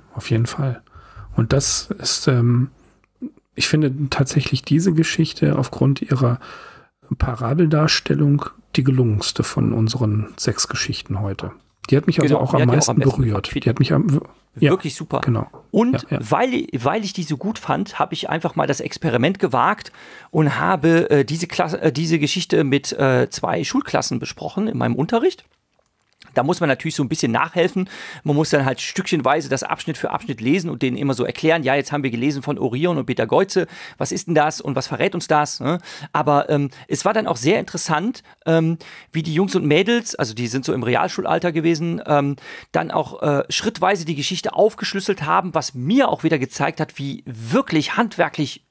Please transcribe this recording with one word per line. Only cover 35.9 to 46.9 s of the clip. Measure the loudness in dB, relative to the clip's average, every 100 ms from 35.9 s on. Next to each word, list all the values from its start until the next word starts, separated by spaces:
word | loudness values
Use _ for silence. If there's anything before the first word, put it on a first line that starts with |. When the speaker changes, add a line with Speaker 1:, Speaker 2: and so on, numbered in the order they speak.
| -16 -6
Speaker 2:
Aber, | -2 2 2 2
ähm, | 0 0 -6 -6
es | -2 0
war |
dann | 0 0
auch | 0
sehr | 0 0
interessant, | -2 -6 -2 -2 -2 -6 -14 _ 2
ähm, | 2 2 -2 -8 -20 -8
wie | -6
die | -2
Jungs | 0 2 2
und | 4
Mädels, | 4 4 0 -2 -4
also | -4
die | -4 -4
sind | -2 -2
so |
im | -2
Realschulalter | 0 0 0 -2 -2 0 0
gewesen, | 0 0 0 -2 -4 0
ähm, | 2 2 -4 -10 -18 -4
dann | -4 0
auch, | -2 -2 -2
äh, | 0 0 -2
schrittweise | -4 -4 0 0 0 -2
die | -4
Geschichte | -4 -4 -2
aufgeschlüsselt | 2 2 0 -6 -4 -2 -2
haben, | 0 0 0 -2
was | -4
mir | -4 0 2 2
auch | 0
wieder | 0 0
gezeigt | -2 -2 -4 -2
hat, | -6